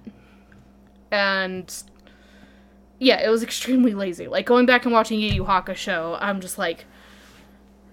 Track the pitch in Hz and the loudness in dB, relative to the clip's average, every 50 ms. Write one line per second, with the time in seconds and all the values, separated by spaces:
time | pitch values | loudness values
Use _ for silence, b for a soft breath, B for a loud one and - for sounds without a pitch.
0 | - 214 - b b b b b b b b - - - - _ _ _ _ - | -18 -20 -20 b b b b b b b b -20 -20 -20 -20 _ _ _ _ -20
1 | - - 214 202 202 196 196 190 190 185 185 185 180 - - - - - - b | -8 -4 -2 0 0 0 0 -2 -2 -4 -6 -8 -10 -12 -14 -16 -16 -18 -20 b
2 | b b b b b b b b b b b b b b b b b _ _ - | b b b b b b b b b b b b b b b b b _ _ 0
3 | 254 254 208 - - 220 226 226 240 - - - - 240 262 254 247 226 202 196 | 2 2 4 4 2 2 2 0 0 -4 -8 -6 -2 2 4 4 4 4 2 0
4 | 196 185 165 170 170 - - 190 196 - 240 247 247 247 254 240 247 247 233 220 | -4 -6 -6 -8 -8 -6 -4 -2 2 4 4 6 6 6 4 4 4 2 2 2
5 | 220 - 220 214 214 208 196 190 - 202 196 185 185 202 185 - - 202 175 165 | 2 2 0 -2 -2 0 0 0 0 0 0 0 0 -4 -8 -8 -6 -4 -4 -4
6 | 165 165 170 - - 202 196 190 185 180 - 208 185 170 170 - - b b b | -4 -6 -6 -4 -4 -4 -4 -4 -6 -10 -8 -6 -4 -4 -6 -8 -12 b b b
7 | b b b b b b b b b b b b b b _ _ - - | b b b b b b b b b b b b b b _ _ -20 -20